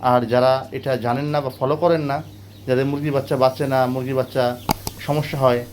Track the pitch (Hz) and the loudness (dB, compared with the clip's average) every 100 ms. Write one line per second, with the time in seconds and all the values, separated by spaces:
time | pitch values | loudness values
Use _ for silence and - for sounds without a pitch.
0 | 127 123 117 123 127 131 131 135 143 127 | 4 2 4 4 4 2 -2 -8 -4 -2
1 | 117 123 147 147 135 - 135 151 170 165 | 0 -2 0 -2 -4 -4 -2 2 2 2
2 | 143 139 156 - - - - 127 135 143 | 0 -4 -6 -18 -20 -16 -2 0 0 -2
3 | 151 139 - 139 131 131 143 131 127 127 | -2 -2 -2 2 2 2 0 2 0 -2
4 | 127 131 127 135 123 123 - - - - | -2 -2 -2 0 0 -2 -6 -8 -8 -12
5 | - 147 151 147 131 120 120 | -4 -2 -2 2 2 2 -2